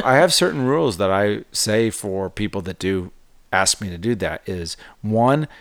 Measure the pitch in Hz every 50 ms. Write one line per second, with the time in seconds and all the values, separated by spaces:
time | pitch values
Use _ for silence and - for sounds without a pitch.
0 | - 131 127 143 175 175 151 - 175 180 - 143 127 127 143 165 160 127 90 85
1 | 101 95 95 98 104 104 104 110 - _ - - - 110 107 113 113 113 - -
2 | - 101 95 95 95 90 - - 104 98 - 98 85 95 87 - - 95 95 92
3 | 87 87 - - - _ _ - _ - - 95 95 - - - 104 95 87 85
4 | 92 117 120 95 90 78 78 - - - 95 87 85 80 - - - - - _
5 | - 107 107 113 117 127 139 156 151 - - -